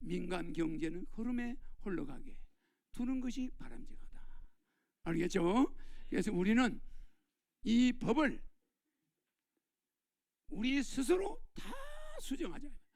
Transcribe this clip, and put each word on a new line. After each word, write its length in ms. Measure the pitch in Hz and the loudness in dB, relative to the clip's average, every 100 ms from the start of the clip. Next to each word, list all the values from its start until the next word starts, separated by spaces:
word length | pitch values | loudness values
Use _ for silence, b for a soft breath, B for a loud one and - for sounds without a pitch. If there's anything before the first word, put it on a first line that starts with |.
민간 520 | - 180 175 175 170 | -4 -2 0 -2 -2
경제는 540 | 165 160 160 160 175 - | -2 0 0 -2 -2 -6
흐름에 440 | - 233 247 240 254 - - | -4 -2 0 -2 -4 -6 -6
흘러가게 560 | 208 170 143 117 - - - _ _ _ _ | -4 -2 -4 -6 -8 -8 -10 _ _ _ _
두는 280 | - 240 262 | -6 -2 -2
것이 300 | 254 240 262 - | -2 -2 -4 -6
바람직하다. 640 | - - 269 - - - - - - - _ _ _ _ | -8 -6 -6 -8 -8 -8 -6 -8 -10 -16 _ _ _ _
알겠죠? 720 | - 165 175 185 170 220 277 - b b b | -2 2 2 4 4 6 4 2 b b b
그래서 220 | - 185 | 0 2
우리는 480 | 185 185 233 254 - - - - - _ _ _ _ | 2 4 6 4 2 -6 -8 -10 -16 _ _ _ _
이 280 | - 233 247 | 4 6 6
법을 480 | 240 - 240 302 - - - _ _ _ _ _ _ _ _ _ _ _ _ _ _ _ _ _ _ - | 4 2 4 4 2 -6 -12 _ _ _ _ _ _ _ _ _ _ _ _ _ _ _ _ _ _ -8
우리 320 | 165 247 277 | -2 2 2
스스로 580 | - 226 262 370 392 - - | 2 0 4 4 2 -4 -8
다 180 | - - 508 - - - - | -8 -6 -6 -6 -8 -8 -6
수정하자, 480 | - 269 277 147 - - - | -4 -2 -4 -4 -6 -8 -10